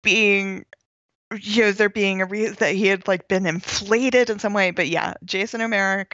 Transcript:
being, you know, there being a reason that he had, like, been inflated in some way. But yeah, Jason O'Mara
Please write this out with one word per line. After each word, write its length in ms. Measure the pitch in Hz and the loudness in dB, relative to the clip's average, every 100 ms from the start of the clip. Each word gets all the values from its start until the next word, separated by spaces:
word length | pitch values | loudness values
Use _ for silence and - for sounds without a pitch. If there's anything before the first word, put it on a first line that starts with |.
being, 600 | 226 226 208 196 196 190 - - _ _ _ _ _ 220 | 0 2 4 2 0 -8 -12 -20 _ _ _ _ _ -12
you 220 | 196 214 | -2 2
know, 80 | 214 | 2
there 180 | 202 208 | 2 0
being 320 | 208 196 190 | 2 0 0
a 40 | 185 | -2
reason 300 | 208 220 214 | -2 -4 0
that 160 | 226 185 | 0 2
he 100 | 196 | 2
had, 220 | 196 196 | 2 0
like, 200 | 185 - | -2 0
been 200 | 190 185 | 0 0
inflated 800 | 165 - - 196 220 262 247 233 | -2 -4 -6 0 2 4 4 2
in 80 | 208 | 0
some 160 | 214 | -2
way. 160 | 202 185 | 0 0
But 200 | 175 175 | 0 -2
yeah, 260 | 160 170 - 175 | 0 -4 -6 -6
Jason 360 | 190 208 226 | -4 -4 -4
O'Mara 440 | 226 208 196 196 190 | -2 0 0 -2 -4